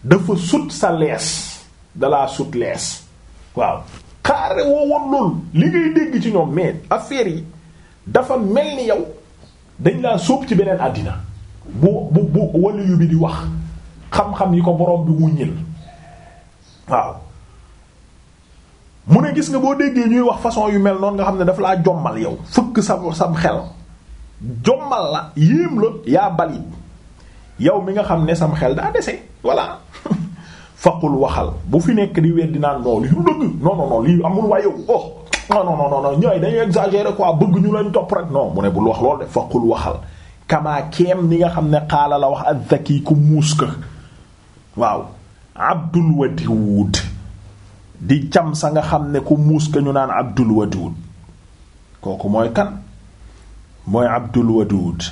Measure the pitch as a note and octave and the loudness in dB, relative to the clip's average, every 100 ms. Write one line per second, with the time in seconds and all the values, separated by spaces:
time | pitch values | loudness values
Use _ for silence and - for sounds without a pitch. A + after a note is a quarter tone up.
0 | A#2+ F#3 F3+ F#3 - C#4+ - - G3 E3 | 4 2 4 -2 0 -2 -2 -2 0 2
1 | D3+ A#2+ - - - - - - - - | 0 -2 -6 -8 -10 -16 -20 -20 -20 -4
2 | C3+ D3 C3+ - B2 A#2+ G#2+ E2+ - - | 0 2 0 -4 -6 -4 -4 -4 -8 -10
3 | - - - - - - A2 E2 - - | -18 -20 -20 -20 -12 -2 -2 -2 -10 -20
4 | - - - D4+ C#4 C#4 C#4+ C#4+ C#4+ D4 | -20 -8 -2 0 0 0 2 2 2 0
5 | C#4+ C#4 G3+ D#3+ - D3+ D4 F4 D#4+ D#4+ | 0 0 0 -2 -2 2 2 2 2 2
6 | D4+ B3 A3+ G3+ D3 D3+ D#3+ - - A3 | 0 -2 0 0 0 0 -2 -4 -4 -4
7 | - C#4 G#3+ E3 - - - - - - | 0 0 0 -2 -10 -18 -20 -20 -20 -20
8 | - A#3+ B3+ B3+ G3 A#3 D4+ C#4 A#3 F#3+ | 0 0 2 -2 2 0 0 -2 -2 -2
9 | D#3+ - - - - - - - D3+ B3+ | -2 -12 -20 -20 -20 -20 -20 0 0 0
10 | B3 G#3 - C#4+ - G3 F#3+ F#3 C3 - | -2 -2 0 -2 2 0 2 0 -2 -2
11 | - - - - - - - G#2+ E3 G#3+ | -6 -8 -10 -16 -18 -20 -14 2 2 2
12 | - D#3+ D#3 D#3 D3+ D#3+ G3 G3+ F#3+ E3+ | 0 0 2 0 0 2 0 0 0 2
13 | E3 D#3+ D#3+ - D#3+ D#3+ D#3+ - - - | 4 2 0 -2 -6 -8 -10 -14 -18 -20
14 | - - G3+ G3 F#3+ E3+ F3 D#3+ F3+ E3+ | -6 -2 -2 -2 2 2 2 2 2 0
15 | D#3+ D#3 D#3+ D3+ - - - - - - | 0 2 2 0 -4 -6 -10 -14 -18 -20
16 | - - - - - _ - - - B2 | -20 -20 -20 -20 -20 _ -20 -20 -2 -2
17 | F2+ E2+ - - - - - - - _ | -2 -8 -18 -20 -20 -20 -20 -20 -20 _
18 | - - - _ _ - - - - - | -20 -20 -20 _ _ -20 -20 -20 -20 -16
19 | - F3+ D4 C#4 D4+ C4+ C4 C#4 C#4+ B3+ | 6 6 6 0 0 0 0 2 2 2
20 | A#3 A#3+ A#3+ - A#3 A#3 G#3+ G3+ G3 F#3+ | 2 4 2 2 -2 0 0 2 2 2
21 | G3 G3+ F#3+ F#3+ F3 F#3 F#3 F#3+ E3+ E3+ | -2 0 -2 0 0 2 0 2 2 0
22 | B2+ A2+ A2 - - - - G#3+ - F#3 | -4 -4 -6 -6 2 2 2 0 0 -2
23 | F3 D#3+ F3 D#3+ D3+ G#2+ - - - - | -2 -2 -2 0 0 -2 -6 -16 -20 -20
24 | - - - - A2 A#2+ E3+ C4 D4 B3 | -20 -20 -20 -12 -10 -2 0 0 -2 -4
25 | D#3+ D3+ E3 - D#3 C#4+ F4 B3 A3 - | -4 -6 -6 0 2 2 0 0 -2 -2
26 | - D#3 G3+ E3 E3 B2+ - - - - | 0 0 2 -2 -4 -4 -12 -14 -20 -20
27 | - - - - - - D3 G3 F#3 G3 | -20 -20 -20 -20 -20 0 0 0 -2 -4
28 | G3+ E3+ D#3 E3 D#3 - B2+ - G#4 A#4 | -2 0 0 0 0 0 -2 -2 -2 -2
29 | - - - - - - - - - - | -4 -8 -14 -6 -2 -2 -2 -10 -18 -14
30 | - - E3 - - - - - F3+ E3 | -4 -4 -4 -12 -18 -20 -20 0 0 2
31 | D#3 C3+ C3+ - F#2+ - - F#3+ E3+ G#3+ | -2 2 0 0 -2 -6 0 0 2 2
32 | G3+ - D#3+ E3 E3 D#3 D3 C#3 B2 A2 | 2 2 2 2 0 0 -2 -2 0 0
33 | C3 E3+ F3 D#4 A#3+ - D3+ F3+ C#3+ A2+ | 2 2 2 0 -2 0 0 0 0 0
34 | B2 F3 D#3+ F#3+ A3 G3+ G3+ A2+ D3+ A#3 | 4 4 2 0 2 2 2 -2 0 0
35 | D#3+ - - - - G#3 F3+ D3+ C#3+ C#3 | -2 -14 -8 -8 0 0 2 0 0 0
36 | C#3 C#3+ A#3 F#3 C#3 A3+ A3 E3 G3 G3+ | 0 2 2 2 2 0 2 2 2 0
37 | G#3 G3+ F3+ D#3+ G3+ F3+ G#3 G#3+ G#3 G3 | 0 0 0 2 4 4 2 0 0 -2
38 | F3+ F#3+ E3 C#3 G#2+ F2 G2+ F2+ A2 A2 | 0 -4 -2 -2 -2 0 0 2 0 2
39 | A#2+ D3 - A#2+ - A#2+ A2+ A2+ - - | 0 0 -2 -4 0 0 2 0 -2 -6
40 | - - - - - D#3 D3+ D3 D3+ - | -12 -20 -20 -20 -4 -2 0 -4 -6 -2
41 | F3 F#3 E3+ E3 E3+ E3+ D3+ D3+ D3+ D3 | 0 2 2 2 2 0 2 2 2 2
42 | C#3+ C#3+ C#3 C#3+ C#3 D3 G#2+ C#3+ - D3 | 2 2 0 0 0 -2 0 0 2 -2
43 | - D3+ D3 D#3 D3 - B2+ - - - | 2 4 6 4 2 0 -2 -4 -12 -16
44 | - - - - - - - - A2+ F#2 | -20 -20 -20 -20 -20 -20 -16 -2 0 0
45 | - - - - - - C3 F3+ E3 F3 | -6 -16 -20 -20 -20 -4 -2 -2 0 2
46 | D#3+ C#3 C3 A2+ A2+ A2 G#2 G2+ G#2 - | 2 2 0 -2 -2 0 2 2 2 0
47 | - - - - - - - - - - | -2 -10 -14 -20 -20 -20 -20 -20 -20 -12
48 | D#3 D3 C#3+ F3+ E3 D3+ D3+ D#3 D#3 D#3 | 0 0 0 -4 -4 -4 -2 -2 -2 -2
49 | D3 C#3+ C3+ D3+ D3+ D#3 D3+ D3 C#3+ C#3 | -2 -4 0 2 2 2 0 0 0 0
50 | C3 G2 B2+ G2+ A#2 G#2+ G#2 G2 E2+ E2 | 0 -2 -2 0 2 2 0 -4 -6 -10
51 | - - - - - - - - - - | -16 -20 -20 -20 -20 -20 -20 -20 -20 -14
52 | G2 F#2 G2+ G#2+ A#2 - G3+ - - - | -10 -6 -2 0 0 0 -2 -6 -16 -20
53 | - - - - - - - - - G#2+ | -20 -20 -20 -20 -20 -20 -20 -16 -2 0
54 | A#2+ A#2 A#2+ B2+ A2+ A2 G2 G2 F2 E2 | 2 0 0 0 2 2 2 0 -2 -6
55 | - | -10